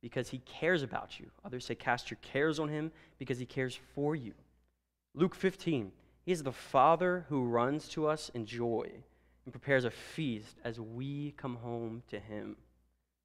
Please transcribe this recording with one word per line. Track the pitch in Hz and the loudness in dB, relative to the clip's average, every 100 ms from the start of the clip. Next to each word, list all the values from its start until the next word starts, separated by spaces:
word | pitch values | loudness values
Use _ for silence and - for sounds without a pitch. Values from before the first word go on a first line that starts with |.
because | 120 - 117 | -4 -4 -4
he | - | -6
cares | - - 160 180 | -12 -2 2 2
about | 131 - - - | 2 -6 -8 -14
you." | - - 202 | -16 -16 -10
Others | 127 - | -10 -6
say, | 117 | -2
"Cast | - 120 - | 2 2 0
your | 110 | -10
cares | - 135 156 151 | -4 2 2 2
on | 156 | 0
him | 151 160 - - _ | -2 -4 -8 -20 _
because | 131 123 | -6 -4
he | 123 | -4
cares | - 127 123 - - | -2 -2 -4 -10 -2
for | 143 | 0
you." | 156 113 - - _ _ _ _ _ _ | 0 -4 -12 -20 _ _ _ _ _ _
Luke | - 180 - | 2 2 4
fifteen, | 190 - - 147 98 - - _ - | 0 0 0 0 0 -10 -20 _ -2
"He | |
is | 180 | -2
the | 139 | -2
Father | - - 135 139 165 180 180 147 | -6 2 8 8 8 4 2 0
who | 143 123 | 0 4
runs | 117 123 151 151 | 4 4 2 -4
to | - 151 | 0 2
us | 151 - | 0 -2
in | 120 107 | -6 -6
joy | 117 120 113 - - - _ _ _ - | -2 0 0 -2 -10 -18 _ _ _ -16
and | |
prepares | 123 - 135 123 | -10 4 4 4
a | |
feast | - - - 156 110 107 - | -4 -12 -4 -2 -2 -8 -10
as | 120 117 | -8 -8
we | 110 117 135 143 147 143 | -8 -8 -6 -4 -6 -6
come | 135 120 | -6 -6
home | 120 117 117 113 - | -6 -4 -4 -6 -8
to | 104 | -10
him." | 104 104 104 107 - _ _ _ _ _ | -8 -10 -8 -12 -18 _ _ _ _ _